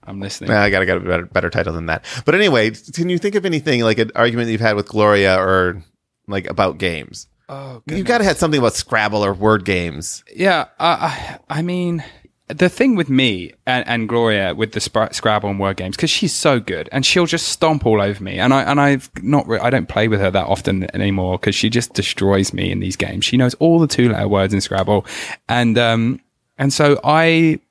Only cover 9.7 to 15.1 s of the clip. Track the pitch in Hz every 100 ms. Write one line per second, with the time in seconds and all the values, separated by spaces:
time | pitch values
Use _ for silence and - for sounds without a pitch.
9.7 | 92 87 71 - - _ 110 196 170 -
10.7 | _ 165 165 160 135 - - _ 147 175
11.7 | 180 175 170 - - _ _ _ 156 180
12.7 | - 269 214 143 131 131 95 87 - -
13.7 | 127 - 117 110 120 113 107 95 80 110
14.7 | 107 - 117 110